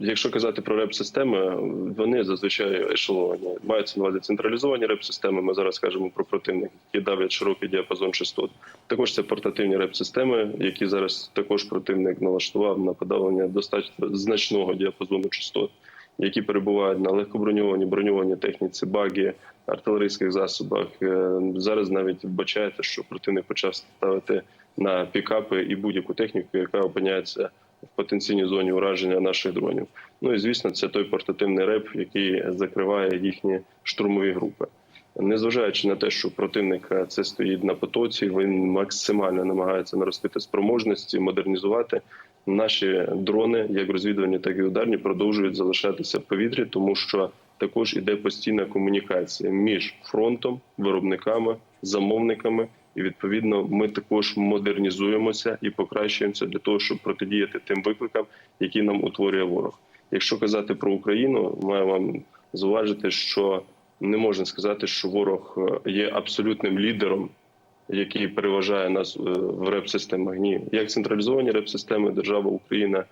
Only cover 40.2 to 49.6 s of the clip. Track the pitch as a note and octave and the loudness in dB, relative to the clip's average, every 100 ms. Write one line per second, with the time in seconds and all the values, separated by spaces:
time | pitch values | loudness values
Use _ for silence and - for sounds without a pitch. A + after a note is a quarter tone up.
40.2 | G2+ - - G2+ G#2 A#2+ A2 G2 - G2 | -4 -6 -4 0 2 2 2 -2 -2 0
41.2 | F#2+ F#2 F#2+ F#2 G2+ A2+ A#2 G2+ - - | 0 0 0 0 0 0 0 -2 -4 -14
42.2 | - _ - G2 A2 - G2 F#2 E2+ F#2+ | -20 _ -2 2 2 2 2 2 0 0
43.2 | F#2+ G#2+ A2+ A2+ G#2 G2 F#2+ F#2 G2+ G2+ | 2 2 4 2 2 0 0 0 0 2
44.2 | F#2+ F#2+ - F#2 F#2+ G2+ A2+ G#2+ G2 F2+ | 2 0 0 0 2 2 2 2 0 2
45.2 | G#2 G#2 F#2+ F2 F#2 F#2 G2+ F2+ - - | 2 2 0 2 0 2 0 -2 -4 -6
46.2 | - B2+ A#2 C3 A2 - G2 G2 - G2+ | -2 0 0 0 -2 0 0 0 0 0
47.2 | F#2 - _ - G2 A#2 A2 G2+ F#2+ G#2 | 0 -4 _ -6 -2 0 0 0 -2 0
48.2 | G2+ - - G#2+ G2 G2+ G2 G2 - F#2 | -2 -2 0 0 0 0 2 0 0 -2
49.2 | F2 - F#2+ G2 | -2 -4 -2 2